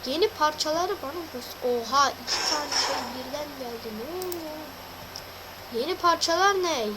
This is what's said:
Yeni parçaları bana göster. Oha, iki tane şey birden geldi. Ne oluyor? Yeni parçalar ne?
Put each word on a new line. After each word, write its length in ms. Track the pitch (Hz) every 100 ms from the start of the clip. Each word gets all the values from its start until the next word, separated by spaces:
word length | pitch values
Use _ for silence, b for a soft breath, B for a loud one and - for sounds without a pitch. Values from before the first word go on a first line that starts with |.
Yeni 220 | 254 302 415
parçaları 680 | - 302 302 311 320 370 392
bana 200 | 269 339 320
göster. 360 | 247 - - 254
Oha, 400 | 240 220 277 269
iki 400 | - 240 - -
tane 220 | 302 294
şey 240 | - 254 269 247 254
birden 300 | 254 294 294 277
geldi. 300 | 247 233 226 214
Ne 280 | 262 359
oluyor? 320 | 359 349 311 311 302 - - - - - - - - - -
Yeni 240 | 233 294 370
parçalar 680 | 349 330 - 330 392 392
ne? 240 | 349 285 214